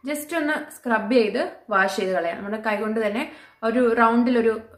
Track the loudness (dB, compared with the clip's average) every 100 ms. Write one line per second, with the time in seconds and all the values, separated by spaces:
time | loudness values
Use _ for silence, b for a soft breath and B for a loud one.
0 | -6 -8 -4 -4 -2 -4 -8 -10 -2 -2
1 | 2 2 2 -2 -6 -8 -2 0 2 0
2 | -2 0 -2 -6 -8 -6 -4 -2 -2 -2
3 | -2 -2 -6 B B B -2 2 2 4
4 | 4 4 4 4 2 0 -8